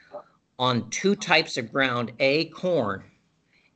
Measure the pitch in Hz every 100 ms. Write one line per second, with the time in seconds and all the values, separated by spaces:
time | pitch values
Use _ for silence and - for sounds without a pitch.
0 | _ - - _ _ - 123 120 107 -
1 | 190 202 - 160 156 - 113 143 131 120
2 | 113 107 135 151 165 - 180 165 107 95
3 | - _ _ _ _ _ _